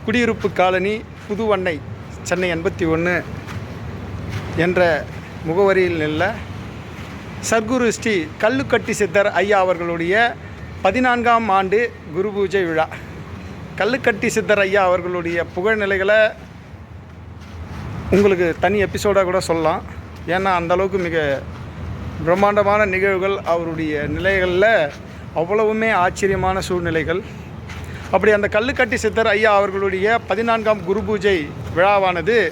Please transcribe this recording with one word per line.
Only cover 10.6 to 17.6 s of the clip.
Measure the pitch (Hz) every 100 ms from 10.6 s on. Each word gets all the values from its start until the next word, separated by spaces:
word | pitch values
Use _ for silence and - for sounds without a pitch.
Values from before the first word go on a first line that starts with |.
| - -
பதினான்காம் | 190 214 254 240 233 233 226
ஆண்டு | 190 190 208 233 - -
குரு | 156 202
பூஜை | 202 196 196 175
விழா. | 160 156 - - - - - - - - -
கல்லுக்கட்டி | 196 262 247 208 240
சித்தர் | 220 180 208
ஐயா | 196 196
அவர்களுடைய | 185 180 175 180 170 170 151
புகழ்நிலைகளை | - 190 220 202 196 190 214 220 220 - - - - - - - - - - - -